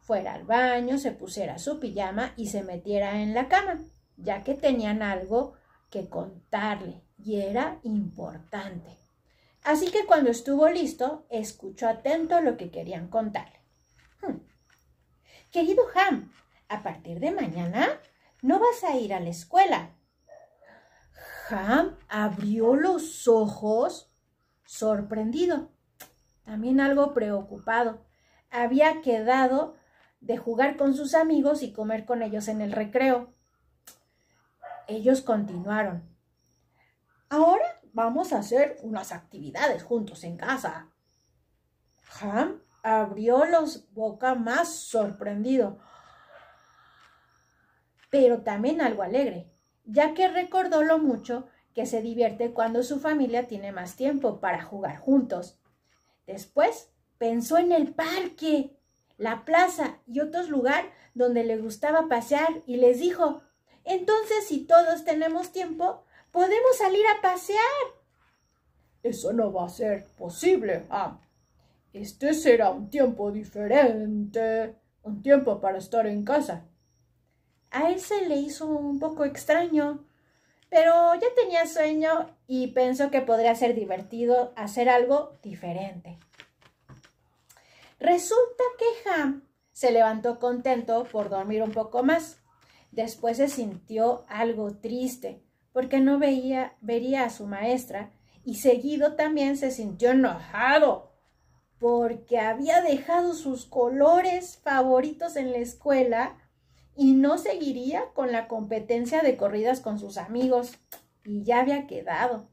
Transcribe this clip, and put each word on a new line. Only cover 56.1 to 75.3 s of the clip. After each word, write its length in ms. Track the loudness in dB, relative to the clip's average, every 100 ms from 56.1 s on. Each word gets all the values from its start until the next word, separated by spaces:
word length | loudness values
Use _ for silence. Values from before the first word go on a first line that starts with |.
| _ -16
Después 640 | -16 -6 2 2 0 -16 _ _ _
pensó 380 | -2 -2 2 2
en 140 | 4
el 240 | 2 2
parque, 840 | -2 -4 -4 -6 -6 0 0 0 _ _ _ _ _
la 280 | -6 -6
plaza 560 | 0 4 4 0 -6 -8 -8
y 100 | -6
otros 300 | -4 -4 -2
lugares 420 | 0 0 0 -2 -16 _
donde 300 | -2 0 2
le 140 | -2 -4
gustaba 500 | -6 -4 0 2 2
pasear 560 | -2 0 0 2 -2 -6
y 120 | 4
les 200 | 6 6
dijo, 440 | 0 0 0 -2 _ _ _ _
"Entonces, 640 | -4 -2 2 0 2 -2 -2
si 180 | -6 6
todos 380 | 6 6 0
tenemos 480 | -2 -2 -2 -4 -6
tiempo, 500 | -8 -8 -4 -4 -4 _ _ _
podemos 460 | 0 2 4 4 4
salir 280 | 2 4 4 4
a 60 |
pasear". 380 | 0 0 -2 0 0 0 -6 -8 _ _ _ _ _ _ _ _ _ _
"Eso 280 | -6 -4 -4
no 200 | 0 -2
va 140 | -2 -6
a 20 |
ser 400 | -4 -4 -4 -8 _
posible, 680 | -14 -2 2 2 2 -4 -4
Ham. 300 | -6 -6 -10 _ _ _ _ _ _ _
Este 400 | -16 -16 -4 -2
será 380 | 2 6 6 6
un 180 | 0 -6
tiempo 420 | 0 2 2 -6
diferente, 1500 | -6 -10 -8 2 6 6 2 -4 -4 -4 -2 -2 -2 -4 -10 _ _
un 200 | -12 -8
tiempo 380 | 6